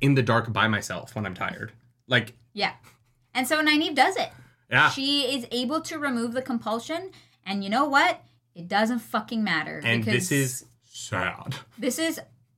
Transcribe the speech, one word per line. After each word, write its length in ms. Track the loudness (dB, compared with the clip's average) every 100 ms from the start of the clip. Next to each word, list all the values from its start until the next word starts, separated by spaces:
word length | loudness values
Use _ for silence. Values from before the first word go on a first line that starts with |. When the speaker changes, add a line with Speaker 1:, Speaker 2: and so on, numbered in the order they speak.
Speaker 1:
in 140 | 4 4
the 80 |
dark 280 | 4 2 2
by 160 | 2 2
myself 480 | 2 -2 -8 -8 -6
when 100 | -6
I'm 100 | -4
tired. 360 | -6 -6 -10 -12 _ _ 0
Like, 260 | 0 0 -8 _
Speaker 2:
Yeah. 200 | -6 -6 -6 -18 _ _ _ _
And 140 | -4 0
so 160 | 2
Nynaeve 320 | 4 4 2 2
does 220 | 2 2
it. 120 | -4 -8 -20 _ _
Speaker 1:
Yeah. 200 | 4 4
Speaker 2:
She 460 | 2 0 0 0 -2
is 100 | -4
able 300 | -4 -2 -4
to 180 | -4 -6
remove 340 | -4 -2 -4
the 80 | -4
compulsion, 680 | -4 -4 -4 -6 -4 -8 -8 -14 _ _ -6
and 180 | -4
you 60 | 0
know 160 | 0 4
what? 360 | 4 4 2 -8 _ _ -16
It 120 | -2
doesn't 300 | 2 2 0
fucking 440 | -2 -4 -4 -2
matter, 380 | 0 0 -2 -4
Speaker 1:
And 200 | 0 2
this 260 | 2 0 2
Speaker 2:
because 20 |
Speaker 1:
is 340 | 2 2 -2 -12 _ _
sad. 680 | -16 -6 -4 -2 -4 -8 -12 -12 -6
Speaker 2:
this 220 | -4 -2
is 200 | -2 -4 -10 _ _